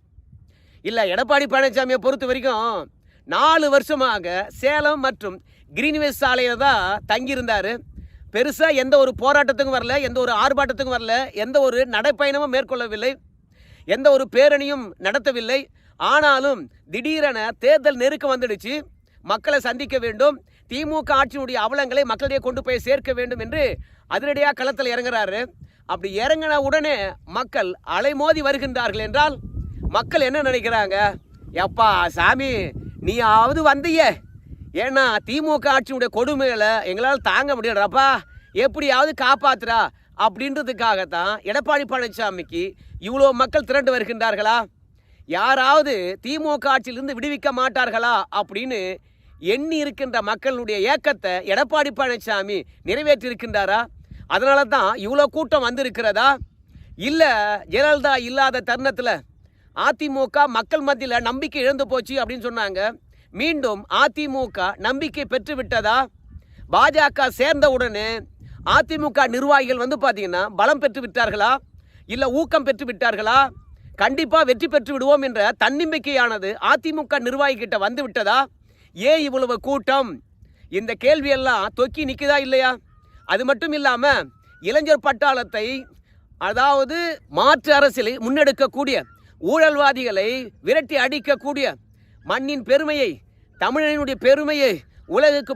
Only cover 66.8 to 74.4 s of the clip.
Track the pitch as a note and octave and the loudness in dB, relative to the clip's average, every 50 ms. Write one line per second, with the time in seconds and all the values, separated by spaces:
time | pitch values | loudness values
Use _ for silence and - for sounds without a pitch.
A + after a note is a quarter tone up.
66.8 | B3+ D#4 C#4+ D#4 D4 C#4+ - - C4+ B3+ F#3 - B3+ D4+ D#4+ C#4+ D4 C#4+ C4 B3 | 6 6 6 4 2 2 2 0 -2 0 0 0 2 2 2 4 4 4 4 2
67.8 | B3 A#3 G#3+ G#3 G#3+ A3 A3+ A3+ - - - - - - - - - - G#3+ C#4+ | -2 -2 -4 -4 -4 -4 -6 -8 -10 -14 -20 -20 -20 -20 -18 -8 -2 2 4 4
68.8 | D4+ - D#4+ D#4 D4+ D4 G#3+ C#4+ C4+ B3 A#3 B3 C4+ C#4+ D4 C#4 C4+ A#3+ B3+ B3 | 2 2 -2 -4 -4 -2 2 2 2 2 2 0 2 4 4 4 4 2 -2 -2
69.8 | A#3+ B3+ D4 A#3 C#4 C4 A3 G3+ G3 F3+ F3 F3+ G3 G#3+ G#3 F3 G#3 C4 D4+ C4+ | -2 -4 -2 0 0 0 0 0 -4 -4 -2 -2 -2 -2 0 2 2 2 2 2
70.8 | C#4+ C4+ G3+ C4+ A#3+ A3 - A#3+ A#3 G#3+ G#3+ G#3 G3+ A#3 C4 C#4 - _ _ - | 0 -2 -2 -4 -10 -6 -2 -2 -2 0 0 0 2 2 2 0 -4 _ _ -20
71.8 | - _ _ - - - G#3+ B3+ C4+ C4 B3 D4 E4 B3 - D#4 C4+ C#4 C4 G3 | -20 _ _ -20 -14 -8 -4 -2 -2 0 0 0 0 2 0 0 2 0 -2 -2
72.8 | C#4 A#3+ A#3 F3 B3 A#3 A3 G3+ G#3+ A3 A#3+ C4+ C#4 B3+ - - - - - - | -4 -8 -4 -2 0 0 0 0 0 2 4 4 4 2 -2 -10 -20 -20 -20 -20
73.8 | - - - - G3+ A#3 C4+ D4 D#4+ A#3+ D#4 D#4+ | -20 -12 -4 0 0 0 2 0 -2 2 2 4